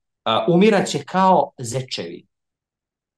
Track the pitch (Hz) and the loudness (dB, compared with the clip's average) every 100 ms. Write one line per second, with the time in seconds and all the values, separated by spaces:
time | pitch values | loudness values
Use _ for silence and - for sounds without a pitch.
0 | _ _ - 110 - 175 214 202 - 147 | _ _ -4 -2 2 4 4 4 0 -6
1 | - 180 190 175 - - 120 127 131 - | -6 0 2 2 0 -6 -8 -8 -8 -10
2 | 85 85 _ _ _ _ _ _ _ _ | -10 -14 _ _ _ _ _ _ _ _
3 | _ | _